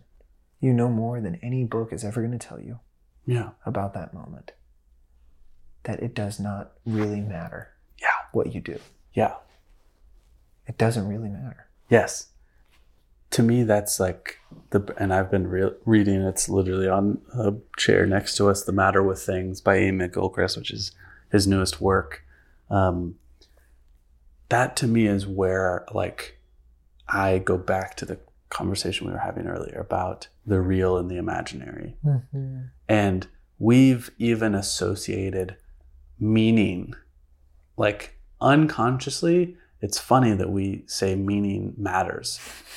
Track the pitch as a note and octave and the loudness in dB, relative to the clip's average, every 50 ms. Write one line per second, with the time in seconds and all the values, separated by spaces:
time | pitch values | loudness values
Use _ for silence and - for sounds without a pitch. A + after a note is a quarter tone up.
0 | - _ _ _ _ _ _ _ _ _ _ _ - C3 B2 A#2+ A#2+ B2 A#2+ A2 | -20 _ _ _ _ _ _ _ _ _ _ _ 0 2 2 4 2 2 0 -2
1 | A2 A#2 B2 A#2+ A2 G#2+ - - - A#2+ B2+ B2+ B2+ A2 - A2+ A2+ A2 - E2 | -2 -4 -4 -6 -6 -8 -8 -8 -8 -6 -4 -2 -4 -2 -2 -4 -4 -4 -6 -8
2 | - G#2 G#2+ B2 A2+ A#2 B2 A2+ - - - - - - A#2 A#2+ - _ _ _ | -8 -6 -4 -4 -4 -4 -4 -8 -10 -14 -16 -16 -14 -14 -16 -16 -18 _ _ _
3 | _ _ _ _ _ - B2 A#2+ A2 G#2 - _ _ - - - G2 G2+ G2+ G2+ | _ _ _ _ _ -2 -2 -2 -2 -6 -12 _ _ -6 -6 -4 -4 -6 -6 -8
4 | E2 - - F#2 C#2 - - - - - - _ _ _ _ _ _ _ _ _ | -12 -12 -14 -16 -16 -16 -18 -18 -18 -20 -20 _ _ _ _ _ _ _ _ _
5 | _ _ _ _ _ - - - - - - - - - - - - - G#2+ - | _ _ _ _ _ -20 -20 -20 -20 -20 -20 -20 -20 -20 -20 -14 -8 -8 -6 -6
6 | - A#2+ - - G#2+ G2+ G#2 - G2+ G#2 G2+ G2 - - _ _ _ A#2 A2 G#2+ | -6 -8 -6 -6 -6 -6 -6 -6 -6 -6 -6 -8 -10 -14 _ _ _ -4 -2 -2
7 | G#2 G#2 G#2 G#2 G#2 G#2 G2 E2 E2 E2+ - - - - _ _ _ _ _ - | 0 -2 -2 -4 -6 -6 -8 -8 -10 -10 -12 -14 -16 -16 _ _ _ _ _ -6
8 | - - - - - - - A2+ - - - G2+ - - E2 - - - _ _ | -2 -2 -2 -2 -4 -4 -2 -2 -2 -2 -4 -8 -10 -10 -12 -12 -14 -18 _ _
9 | _ _ _ A#2+ A2 - - - - _ _ _ _ _ _ _ _ _ _ _ | _ _ _ 0 0 0 0 -6 -16 _ _ _ _ _ _ _ _ _ _ _
10 | _ - - - _ _ _ _ _ _ _ _ _ - A#2+ - A2+ A2+ A#2 A#2 | _ -20 -20 -20 _ _ _ _ _ _ _ _ _ -16 -2 0 0 2 2 0
11 | G2 G2+ G2+ A2 A2+ G#2 G2+ F2+ C3 B2+ - - - _ _ _ _ _ A#2+ A2+ | -4 -4 -4 -6 -8 -8 -10 -10 -10 -12 -14 -16 -20 _ _ _ _ _ 6 6
12 | - - - - - - _ _ _ _ _ _ _ _ _ _ _ _ _ _ | 6 4 -4 -10 -12 -16 _ _ _ _ _ _ _ _ _ _ _ _ _ _
13 | _ _ _ _ _ _ - - A2+ A2+ A#2 B2 A#2+ G#2+ G#2 G#2 G#2 - - - | _ _ _ _ _ _ 2 4 4 6 6 4 4 4 4 2 2 0 -2 0
14 | G2 F#2 F2 - - - - - _ _ - - - _ - G2+ G2 - - - | 0 0 -2 -4 -10 -14 -14 -14 _ _ -20 -20 -16 _ 0 0 0 0 -6 -4
15 | G2 F#2+ F#2+ F#2+ F#2+ F#2 G2+ G2 F#2 F#2 F#2 F#2 F#2+ F#2+ - - - A2+ A2+ G#2+ | -2 0 2 2 2 2 0 0 0 0 0 0 0 0 -2 -4 0 4 6 6
16 | G2+ G2+ G2 F#2+ F#2+ F#2+ F#2 - - - F#2+ G2 F#2+ F#2 F#2 F#2+ F#2+ F#2+ F#2 G2 | 6 6 2 2 2 0 -2 -2 -4 0 2 2 2 2 0 0 2 2 2 4
17 | G2 G#2 G2+ - - - - B2 G#2+ G2+ G#2 A#2 - _ - - - - G#2 F#2+ | 2 2 0 0 -6 -8 -6 0 0 0 0 -2 -8 _ -8 -2 2 4 6 6
18 | F#2 G2 F#2+ G2+ G2+ - - - G2+ G2+ G2 G2 - - F#2+ G2 F#2+ G2 F#2+ G2 | 6 4 2 0 0 -2 -2 2 4 4 4 2 0 -2 0 2 4 4 4 4
19 | G2 G2 F#2+ - - - G2 F#2 F#2 F#2 F#2 - - G#2 G2 F#2+ G2 G2 F#2+ F#2+ | 2 2 0 -2 -4 -4 -4 -4 -4 -6 -8 -2 2 4 4 6 4 4 2 0
20 | F#2 F2 F2 F#2 F#2 F#2 - - F#2 F#2 - - - - - G#2+ G2+ - - _ | -2 -2 -2 -2 -2 -2 0 -2 -2 -2 -2 -6 -8 -10 -10 -8 -10 -12 -12 _
21 | - - - - _ _ - G#2 F#2 F#2+ G2 G2 F#2+ F#2+ - - F#2+ G2 F#2+ F#2+ | -20 -20 -20 -20 _ _ 2 2 4 4 2 2 2 0 -2 -2 0 2 2 2
22 | - - - - - - _ _ _ _ _ _ _ _ G#2 G2 F#2+ F#2 F2 F2 | 0 -2 -12 -18 -20 -20 _ _ _ _ _ _ _ _ 0 2 2 2 0 -2
23 | F2 E2+ F2+ - _ _ - _ - _ _ _ _ _ _ _ _ _ _ _ | -4 -6 -8 -12 _ _ -20 _ -20 _ _ _ _ _ _ _ _ _ _ _
24 | _ _ _ _ _ - _ _ - _ A#2+ A#2 B2+ C3 - - - A#2 A2+ A2+ | _ _ _ _ _ -20 _ _ -6 _ 0 0 0 0 -2 -2 0 2 4 4
25 | A2+ G#2 G2+ G2 F#2+ G2+ G2 F#2+ F#2+ F#2 F#2 F#2+ F#2+ F#2 F2+ F2+ - - G#2+ G#2 | 4 4 2 2 -2 -4 -2 0 0 2 2 2 2 0 0 -2 -6 -6 -4 -4
26 | F#2 F2+ - - - - - - _ _ _ _ _ _ _ _ _ _ _ _ | -4 -4 -4 -10 -14 -16 -16 -20 _ _ _ _ _ _ _ _ _ _ _ _
27 | _ - - G2 G2 F#2+ F#2+ F#2+ F#2 - F#2 F2+ F#2 - F#2+ F#2+ F#2 - - - | _ -4 -2 0 2 2 2 2 2 0 -2 -2 0 -2 -2 -2 -4 -6 -10 -12
28 | - - F#2 - - _ _ _ _ _ - - - F#2 F#2+ F#2+ - F2 F2+ - | -10 -10 -10 -14 -14 _ _ _ _ _ -10 -6 -4 -4 -4 -2 -4 -4 -4 -4
29 | - F#2 F2+ - F2 F2+ F2 F2 F2+ F2 F2 F2 E2+ - - - - - - F#2 | -6 -6 -6 -6 -6 -6 -6 -6 -6 -6 -6 -6 -8 -8 -8 -10 -6 -4 -2 -2
30 | F#2 F#2 F#2+ - - - _ _ _ G#2+ G#2 F#2+ F#2 F#2 F#2+ F#2 F#2 F#2 F#2 F2+ | -2 -4 -6 -10 -14 -20 _ _ _ 0 2 2 4 2 2 2 4 2 2 2
31 | F2+ F2+ F2+ F2 E2+ F#2 F2+ F2 E2+ - - - B1+ - - - - - - - | 0 -2 -6 -4 -4 -4 -4 -6 -6 -8 -10 -12 -12 -12 -14 -12 -12 -14 -14 -4
32 | - D3 C#3+ B2 B2 - - C3+ C3+ C3 C3 C3 B2+ B2+ - - _ - A2 G#2+ | 0 0 0 0 -2 -4 -10 -8 -8 -8 -10 -10 -12 -14 -16 -20 _ 0 2 2
33 | G2+ G2+ F#2 F#2 F#2+ - - - _ _ _ _ A2+ A2 A#2+ B2+ C3 C3+ B2+ A#2+ | 4 2 0 0 -4 -8 -16 -20 _ _ _ _ 4 6 8 8 8 8 6 2
34 | A#2 - - _ A2 A#2 A#2 A2 A2+ A2 G2+ G2 G2+ - - - F#2 F#2+ G2 F#2+ | -2 -10 -8 _ 0 0 2 2 2 0 0 0 -2 -2 -4 -2 -2 -2 -2 -4
35 | - - G2+ G2 G2 F#2+ F#2+ F#2+ F#2 F2+ F#2+ - - - - - _ - - - | -4 -6 -4 -4 -4 -2 -2 -4 -4 -4 -8 -14 -20 -20 -20 -20 _ -20 -20 -20
36 | - - - - A2 G#2+ A2 A2 A2 A2 A2+ A2 G2+ F#2+ F#2 F2+ F#2 - - - | -20 -20 -8 -4 0 2 4 4 6 6 6 6 4 2 0 -4 -8 -10 -14 -18
37 | _ _ _ _ _ _ _ _ _ _ _ - _ _ _ - A2 G#2 G#2 G#2 | _ _ _ _ _ _ _ _ _ _ _ -20 _ _ _ 0 0 0 0 -2
38 | - - - - - - - - - B2+ C#3 D3+ D#3 D3+ - - A2+ A#2+ C3 C3 | -10 -16 -18 -20 -20 -20 -12 0 4 6 6 6 6 4 2 0 0 0 0 0
39 | - - C3+ - - E3+ E3+ F3 F3+ F3 F3+ - _ _ _ _ - G2+ - - | -4 -6 -6 -2 0 2 4 4 2 0 -4 -14 _ _ _ _ -6 -6 -4 -6
40 | - - B2 C3 C3 A#2 G#2+ F#2+ F#2+ F#2 F#2+ G2 G2 G2 G2 - - - - - | 0 4 4 6 6 6 4 2 0 -2 -2 -2 -2 -2 -4 -6 -10 -10 -4 -2
41 | G2 F#2+ F#2+ G2 G2 G2 G2+ G2+ G2+ G2+ G2 G2+ G2 G2 - - G2+ F#2 F#2 F#2 | -2 0 0 0 0 0 0 0 0 0 -2 -2 -4 -6 -8 -6 -6 -2 -2 -2
42 | F#2 F2+ - - - - - - - - - - - - - | -2 -2 -4 -8 -8 -8 -10 -10 -12 -16 -18 -18 -20 -20 -20